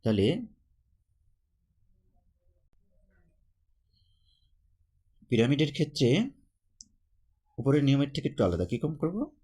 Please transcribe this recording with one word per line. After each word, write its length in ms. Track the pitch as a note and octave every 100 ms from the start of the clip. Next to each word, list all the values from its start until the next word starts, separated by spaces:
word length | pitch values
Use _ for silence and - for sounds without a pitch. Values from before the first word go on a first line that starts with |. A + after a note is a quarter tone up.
তাহলে 220 | A2+ G#2+ G2+ F#3+ A#3 _ _ _ _ _ _ _ _ _ _ _ _ _ _ _ _ _ _ _ _ _ _ _ _ _ F#3+ F#3 E3+ _ _ _ _ _ _ _ _ _ _ _ _ _ _ _ _ _ _ _ -
পিরামিডের 420 | A#2 A#2+ C#3+ D3+
ক্ষেত্রে 360 | - D3+ - B2 D3+ C4 - _ _ _ _ - _ _ _ _ _ _ -
উপরের 240 | B2+ D3
নিয়মের 260 | C#3 C#3 C#3
থেকে 140 | C#3 C#3+
একটু 140 | -
আলাদা। 200 | F#2+ E2+
কীরকম 280 | F2+ A#2+ D3+ D3+
করব? 200 | D#3+ G3 D#4 _